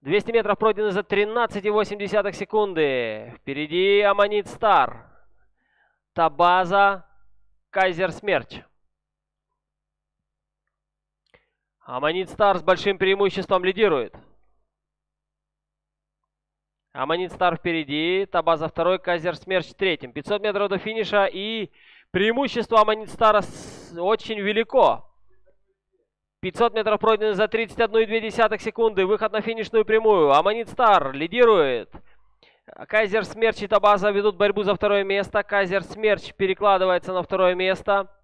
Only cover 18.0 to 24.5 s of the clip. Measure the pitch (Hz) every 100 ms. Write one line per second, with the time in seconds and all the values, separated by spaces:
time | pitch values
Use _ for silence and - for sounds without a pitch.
18 | 165 185 196 175 160 165 160 - 170 185
19 | - 175 165 160 - 185 165 - 190 160
20 | 127 120 139 208 208 202 202 190 214 220
21 | 202 208 196 185 208 226 190 _ _ -
22 | _ 180 208 233 277 240 214 226 214 220
23 | 208 - 226 208 - - - - - 170
24 | 180 220 - 220 196